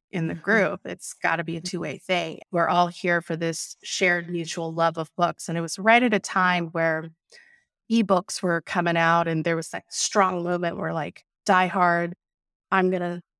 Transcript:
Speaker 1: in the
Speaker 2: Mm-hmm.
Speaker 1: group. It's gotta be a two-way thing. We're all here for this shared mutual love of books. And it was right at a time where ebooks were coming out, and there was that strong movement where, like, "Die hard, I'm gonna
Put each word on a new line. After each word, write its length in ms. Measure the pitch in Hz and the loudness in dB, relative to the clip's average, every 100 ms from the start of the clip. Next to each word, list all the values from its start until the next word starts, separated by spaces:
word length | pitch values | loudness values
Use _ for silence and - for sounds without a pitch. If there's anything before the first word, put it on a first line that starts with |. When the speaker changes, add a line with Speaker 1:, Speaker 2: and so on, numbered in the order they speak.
| _ | _
Speaker 1:
in 160 | 185 160 | -4 -4
the 80 | |
Speaker 2:
Mm-hmm. 80 | 170 | -4
Speaker 1:
group. 380 | 190 220 180 - | 0 2 2 -2
It's 280 | - 180 - | -8 -12 -14
gotta 320 | - 175 165 | -6 -2 -2
be 120 | 165 170 | -4 -8
a 20 | |
two-way 380 | 180 175 160 - | -8 -8 -8 -8
thing. 420 | - 185 160 - - | -4 -2 -2 -8 -4
We're 180 | 175 170 | 0 2
all 200 | 175 175 | 2 2
here 320 | 175 180 175 | 0 0 0
for 160 | - 165 | -2 -4
this 400 | 165 165 - - | -4 -4 -8 -14
shared 440 | - - 185 175 170 | -10 0 2 0 -2
mutual 420 | 175 165 - 165 | -6 -6 -6 -6
love 220 | 160 165 165 | 0 0 0
of 120 | 160 - | -6 -2
books. 320 | 170 156 - | -2 -2 -6
And 80 | 165 | -4
it 40 | |
was 180 | 165 - | -4 -2
right 240 | 208 233 | 4 4
at 120 | 247 | 4
a 40 | 208 | 0
time 500 | - 190 180 180 170 | 0 0 2 2 -2
where 420 | 170 165 160 160 - _ - _ _ _ _ - | -2 0 -2 -6 -16 _ -20 _ _ _ _ -2
ebooks 500 | 226 202 185 190 - | 0 4 2 0 -4
were 200 | 180 170 | -2 -2
coming 340 | - 185 170 170 | -2 -2 2 4
out, 320 | 165 170 165 | 4 4 2
and 160 | 160 | 0
there 100 | 170 | 0
was 140 | 165 160 | -2 -4
that 160 | 180 - | -10 -10
strong 520 | - - 214 190 180 | -6 0 2 2 2
movement 360 | 175 180 175 - | -2 -2 -2 -4
where, 140 | 160 | -6
like, 280 | 165 170 - _ _ - | -6 -6 -10 _ _ 2
"Die 200 | 185 185 | 4 4
hard, 480 | 185 175 170 170 175 _ _ _ _ _ | 2 2 2 -2 -8 _ _ _ _ _
I'm 200 | 190 185 | 2 2
gonna 300 | 180 175 175 - | 2 -2 -6 -12